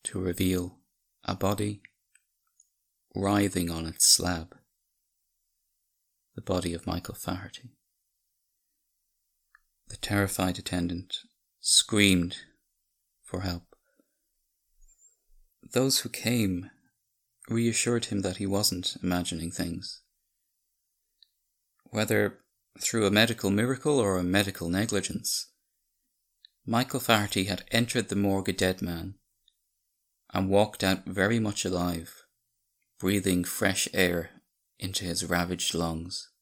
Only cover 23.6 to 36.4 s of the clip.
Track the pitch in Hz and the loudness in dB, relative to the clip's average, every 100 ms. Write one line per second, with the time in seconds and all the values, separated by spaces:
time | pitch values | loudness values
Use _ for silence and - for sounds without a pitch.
23.6 | 123 131 151 143 101 92 90 98 98 - | 2 0 2 4 4 2 2 2 2 -2
24.6 | 85 90 110 104 - 90 - - - _ | -2 0 0 0 -2 -6 -4 -4 -6 _
25.6 | _ _ _ _ _ _ _ _ _ _ | _ _ _ _ _ _ _ _ _ _
26.6 | - 113 131 - - 110 104 101 92 90 | -2 0 0 -4 2 4 4 0 0 -2
27.6 | - 113 117 127 104 101 101 95 95 90 | 0 0 2 0 0 0 2 2 0 0
28.6 | 92 92 92 85 90 101 _ _ _ _ | 0 0 -4 -6 -10 -14 _ _ _ _
29.6 | _ _ _ _ _ _ _ 101 95 98 | _ _ _ _ _ _ _ -2 4 4
30.6 | 107 - 95 95 - 92 98 117 110 98 | 4 2 0 0 -4 0 2 2 0 -2
31.6 | 92 92 87 85 82 - _ _ _ _ | -2 0 -2 -4 -10 -20 _ _ _ _
32.6 | _ _ _ _ 92 101 95 90 87 - | _ _ _ _ 0 2 2 0 0 -2
33.6 | 98 95 - 92 90 87 85 - _ _ | 0 0 -2 2 2 2 -4 -14 _ _
34.6 | _ _ 95 95 92 82 85 87 87 87 | _ _ -8 -6 -4 -6 -2 -2 0 -2
35.6 | - 82 85 80 85 - - _ | -4 -2 -2 -4 -8 -12 -14 _